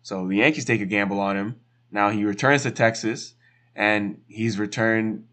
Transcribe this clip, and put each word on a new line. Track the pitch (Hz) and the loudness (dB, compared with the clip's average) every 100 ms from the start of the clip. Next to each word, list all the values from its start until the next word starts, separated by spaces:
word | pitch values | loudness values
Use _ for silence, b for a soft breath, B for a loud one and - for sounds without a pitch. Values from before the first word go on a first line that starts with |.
So | - 98 92 | -6 -6 0
the | 101 | 2
Yankees | 131 151 | 2 2
take | 135 113 | -2 -2
a | 98 | 0
gamble | 104 98 98 | -2 0 -2
on | 98 98 | -2 -2
him. | 101 123 _ _ _ | -4 -8 _ _ _
Now | 104 101 | 0 2
he | 107 | 2
returns | 104 101 131 139 | -2 2 4 4
to | 127 | 2
Texas, | - 117 113 110 117 - _ b b b | 2 2 2 -4 -6 -10 _ b b b
and | - 104 104 101 - _ | -2 0 2 -2 -8 _
he's | - 113 98 | -4 -4 -2
returned | 104 123 113 113 110 101 - | -4 0 0 2 0 -6 -12